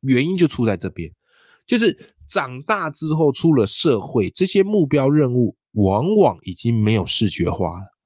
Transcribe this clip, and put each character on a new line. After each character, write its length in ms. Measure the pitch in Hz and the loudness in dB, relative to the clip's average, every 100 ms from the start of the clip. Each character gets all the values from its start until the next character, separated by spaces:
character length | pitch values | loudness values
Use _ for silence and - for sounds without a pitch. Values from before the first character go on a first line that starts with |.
原 240 | 135 123 151 | 2 0 0
因 100 | 185 | 0
就 100 | 170 | 0
出 200 | - 113 | 0 -2
在 100 | 95 | -2
这 140 | 95 | -6
边， 200 | - 82 _ _ _ _ _ _ | -10 -14 _ _ _ _ _ _
就 120 | 240 | 0
是 380 | 214 - - _ - | 0 -2 -16 _ -8
长 340 | 196 135 127 | -6 -6 -10
大 280 | 143 208 160 | -6 -4 -4
之 260 | - 156 156 | -8 -6 0
后 160 | 156 | 0
出 220 | 127 165 | 2 2
了 120 | 147 101 | 4 2
社 360 | - 165 113 | 0 0 0
会， 280 | - 127 92 | 0 -2 -2
这 160 | - 190 | -2 -2
些 160 | 196 | 0
目 240 | 190 214 147 | 2 2 2
标 240 | 143 135 | 2 2
任 240 | 147 135 | 2 2
务 220 | 123 117 - _ | 2 0 -2 _
往 420 | 104 98 101 156 214 | 0 2 2 2 4
往 220 | 160 87 | 2 0
已 120 | - | -12
经 240 | 87 117 117 | -6 -2 0
没 160 | 107 | 2
有 120 | 110 85 | 2 0
视 240 | - 104 | -2 -2
觉 200 | - 85 | 0 -4
化 300 | - 90 87 | -2 -4 -6
了 160 | 98 _ | -16 _